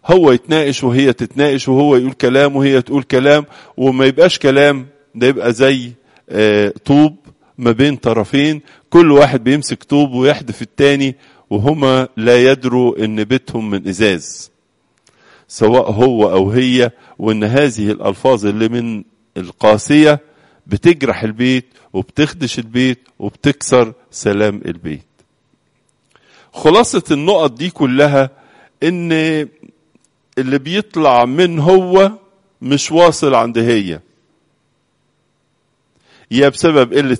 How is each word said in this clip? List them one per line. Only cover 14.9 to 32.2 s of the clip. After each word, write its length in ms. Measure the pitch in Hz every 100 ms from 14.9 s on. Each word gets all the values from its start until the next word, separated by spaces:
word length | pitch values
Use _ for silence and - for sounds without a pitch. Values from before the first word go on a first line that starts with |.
| _ _ _ _ _ _
سواء 420 | - 110 123 -
هو 400 | 104 131 113 104
أو 200 | 95 95
هي، 400 | 120 127 123 120 _ _ -
وإن 260 | 107 110
هذه 460 | 107 131 147 110 104
الألفاظ 560 | 104 104 98 131 120 101
اللي 220 | 107 113
من 360 | 120 117 107 - _ _ -
القاسية 840 | 90 - 107 107 - 151 151 147 _ _ _ _ -
بتجرح 560 | 104 170 160 131 98
البيت 440 | 110 107 127 127 - _ _
وبتخدش 680 | 95 - - 151 175 127 -
البيت 500 | 113 120 131 123 _ _
وبتكسر 720 | 101 _ 143 - - 127 110 - _
سلام 520 | - 110 101 107 101 -
البيت. 400 | 85 82 71 _ _ _ _ _ _ _ _ _ _ _ _ _ _ _
خلاصة 520 | - 156 196 240 180 -
النقط 420 | 143 160 196 151
دي 180 | 117 175
كلها 600 | - 135 131 147 139 131 _ _ _ _ _
إن 300 | 156 180 170 160 160 156 147 _ - _ _ _ _ _ _ -
اللي 200 | 131 139
بيطلع 680 | 139 190 208 165 151 123
من 340 | 123 143 180 165
هو 540 | 156 190 180 190 196 220